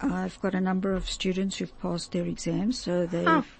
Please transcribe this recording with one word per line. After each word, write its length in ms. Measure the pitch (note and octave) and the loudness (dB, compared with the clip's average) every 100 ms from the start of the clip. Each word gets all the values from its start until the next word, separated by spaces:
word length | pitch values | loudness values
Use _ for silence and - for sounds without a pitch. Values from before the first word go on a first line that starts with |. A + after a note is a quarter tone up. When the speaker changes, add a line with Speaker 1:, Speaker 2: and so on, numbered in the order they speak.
Speaker 1:
I've 400 | C#4 F#3 F#3 - | 0 0 -2 -2
got 140 | G3 F#3 | 0 2
a 40 | |
number 320 | F#3 F#3+ G3 | 2 2 2
of 140 | F#3 - | 0 -2
students 500 | - F#3+ F#3 G3 - | -2 -2 0 -2 -2
who've 220 | F3 - | -6 -6
passed 340 | F3+ E3+ - | -4 -4 -2
their 120 | F3+ F3 | -2 -2
exams, 540 | E3+ F3 E3 G#3 B3+ | -4 -2 0 0 0
so 260 | - F3+ F3 | 0 0 0
they've 220 | E3+ E4 | 2 4
Speaker 2:
Oh. 180 | D#4 - - | 4 2 -6